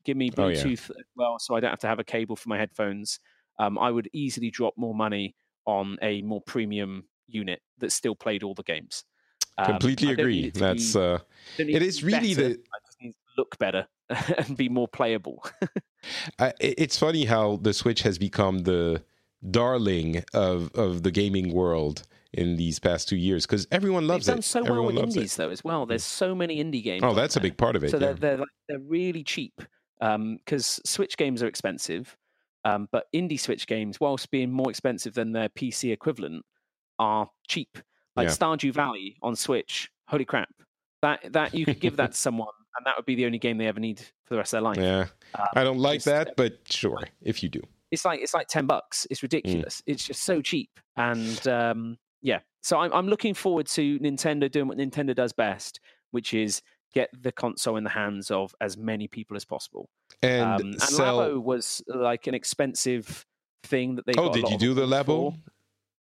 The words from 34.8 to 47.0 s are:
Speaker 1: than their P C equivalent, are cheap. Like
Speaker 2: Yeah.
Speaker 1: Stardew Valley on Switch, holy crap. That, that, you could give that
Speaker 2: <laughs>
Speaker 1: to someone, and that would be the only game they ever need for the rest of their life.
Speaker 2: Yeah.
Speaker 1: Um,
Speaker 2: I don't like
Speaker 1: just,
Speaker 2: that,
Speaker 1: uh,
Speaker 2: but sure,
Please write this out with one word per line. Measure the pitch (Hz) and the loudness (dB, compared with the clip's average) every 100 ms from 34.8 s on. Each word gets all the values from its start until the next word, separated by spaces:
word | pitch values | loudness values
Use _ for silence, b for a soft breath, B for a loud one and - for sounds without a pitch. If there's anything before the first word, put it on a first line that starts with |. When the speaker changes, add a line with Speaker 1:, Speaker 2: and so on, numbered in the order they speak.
| 131 113 117 | -2 -2 -4
Speaker 1:
than | 120 113 | -4 -2
their | 113 110 | -2 -2
P | - 127 | -4 -6
C | 110 127 | -4 -2
equivalent, | 107 156 120 78 80 - _ _ _ _ - | -2 -2 -4 -6 -10 -14 _ _ _ _ -2
are | 110 107 104 _ - | 0 0 -2 _ -8
cheap. | - - - - _ _ - | -6 -6 -14 -20 _ _ 0
Like | 87 | 2
Speaker 2:
Yeah. | |
Speaker 1:
Stardew | 76 165 156 139 | 2 2 2 0
Valley | 139 143 107 95 - | 0 0 -2 -10 -8
on | 120 113 | -4 -2
Switch, | - 123 - - - _ - | 0 -2 -2 -8 -8 _ -4
holy | 151 | -2
crap. | 127 123 - _ _ _ _ _ | 0 -2 -2 _ _ _ _ _
That, | 147 147 - | 0 0 -2
that, | 156 151 | 0 0
you | 160 151 | 0 -2
could | 139 | 0
give | 175 147 | 0 2
that | 127 | 0
Speaker 2:
<laughs> | |
Speaker 1:
to | - | 0
someone, | - 117 110 - _ 123 | -2 -2 -4 -12 _ -4
and | 131 | -2
that | 123 | -2
would | 120 | 0
be | |
the | 127 120 | 0 0
only | 117 | 0
game | 120 113 | -2 0
they | 110 | -2
ever | 104 | -2
need | 110 104 - _ | -4 -6 -14 _
for | - | -4
the | 117 | -4
rest | 98 | -2
of | 113 | 0
their | |
life. | 110 98 | 0 2
Speaker 2:
Yeah. | 92 95 90 - B - | 2 2 0 -6 B -4
Speaker 1:
Um, | 101 | 0
Speaker 2:
I | 113 | 2
don't | 131 131 | 2 2
like | 139 147 | 2 2
Speaker 1:
just, | 143 | 2
Speaker 2:
that, | 147 160 | 2 2
Speaker 1:
uh, | - | 2
Speaker 2:
but | 120 - - | 0 0 -6
sure, | - 107 62 | -2 -2 -2